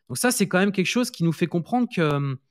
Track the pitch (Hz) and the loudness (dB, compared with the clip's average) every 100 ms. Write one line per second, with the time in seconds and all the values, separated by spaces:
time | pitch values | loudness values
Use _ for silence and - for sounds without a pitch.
0 | - 127 - - 196 180 202 196 180 233 | -12 -2 0 0 2 2 2 2 0 0
1 | 247 - 165 156 170 175 156 247 240 - | -2 0 -2 0 -2 -2 -2 -2 0 0
2 | 156 143 139 131 _ | 0 2 -2 -6 _